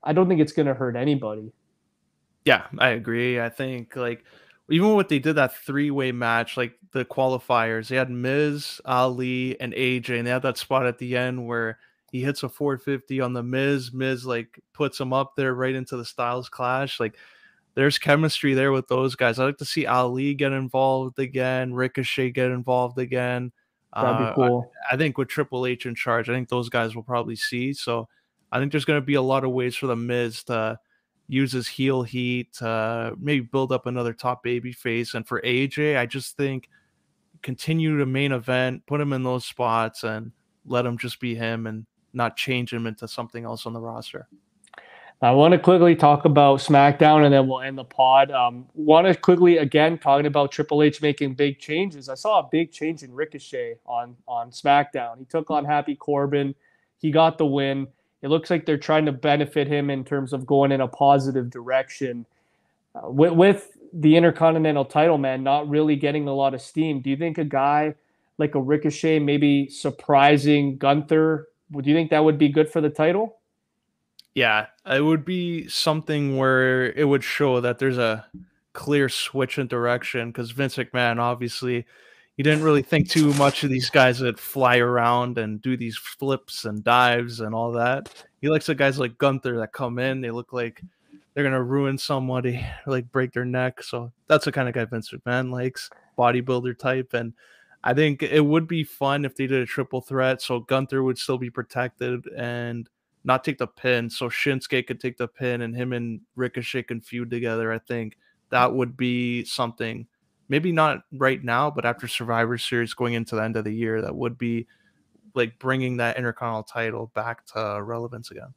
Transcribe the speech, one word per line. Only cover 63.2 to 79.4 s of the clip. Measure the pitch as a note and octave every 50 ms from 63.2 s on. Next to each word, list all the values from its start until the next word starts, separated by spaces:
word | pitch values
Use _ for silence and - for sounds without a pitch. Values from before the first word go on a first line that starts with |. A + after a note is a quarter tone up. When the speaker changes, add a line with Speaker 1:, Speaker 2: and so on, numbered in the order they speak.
| D#3 F3 E3+
Speaker 1:
with | E3 F3+ G3+ G3 G3+ - - _ _ - - -
the | E3+ D3 D3+ D#3
Intercontinental | E3+ E3+ E3+ E3 - E3 E3 D#3+ D#3+ D#3 D#3 D3+ C#3+ C3+
title, | - - - D#3 E3+ E3
man, | C#3+ C#3 C3+ C3 C3 C3
not | C3+ C#3 D3 D3
really | D3 C#3+ D3+ D#3 D#3 D3+
getting | C#3+ C#3+ C#3+ D3 D3+ D3
a | C#3+ C#3
lot | C#3 C#3 C#3 C3
of | B2
steam, | - - - D#3 D#3+ D#3+ D3 C3+
do | B2+ C#3
you | C3+
think | C#3 E3+ E3 D3+ -
a | D#3
guy | D3 D3 C3+ C3+ C#3+ D3 D3+ D3+ D3+ D3 _ _ _ _ _ _ _ _
like | - D3+ D3 D3
a | C#3+
Ricochet, | C3 C3 D3+ D3+ D3+ D#3 D3 - - D#3+ D#3 D#3
maybe | D3 C#3+ C#3+ D3 D3 D3 C#3+ C#3+ C#3 C3+
surprising | - - - C#3+ C3+ - - - D3 C#3 C#3 C#3+ D3+ C#3+ C3+ D3 D3 D3 C#3+ C#3 C3+
Gunther, | C3+ - C#3 C#3+ D3+ C#3+ D3 D#3+ D#3 D#3 D#3+ D#3 D3 D3+ - _ _ _ _
would | D3+ C#3+ C3+
you | C#3 D3+
think | E3 E3 D#3
that | D#3+ D3+ D#3
would | D#3 D3+
be | D3 D3+ C#3+
good | C#3+ D#3 D#3 D#3
for | - E3+
the | D3+ D3
title? | D3 - D#3 D#3+ F3 G3 A3+ A3 - _ _ _ _ _ _ _ _ _ _ _ _ _ _ _ _ - _ _ _
Speaker 2:
Yeah, | C3+ B2 A#2 A2 G#2+ G#2+ - _ _ _
it | - C3 C3+
would | D3 D#3 D#3+ D#3 C#3+
be | F3+ F#3 F3+ F3 F3 E3+ E3 - -
something | - - - D#3+ D#3 D#3+ D3+ - D3+ D3 C#3+ C#3 C3+
where | C3 C3 C3 C3 B2+ C3 C3 B2+ B2+ B2+ A#2+
it | - - D3+
would | C#3 C#3 C3+ -
show | - - - D3 C#3 B2+ B2
that | A#2+ B2 A#2+ -
there's | C3+ C3+ B2+
a | B2 A#2+ A2+ A2 A2 - _ - F#3 - _ _ _ _ _ _
clear | - - - D3 C#3+ C#3
switch | B2+ - - - - - C3+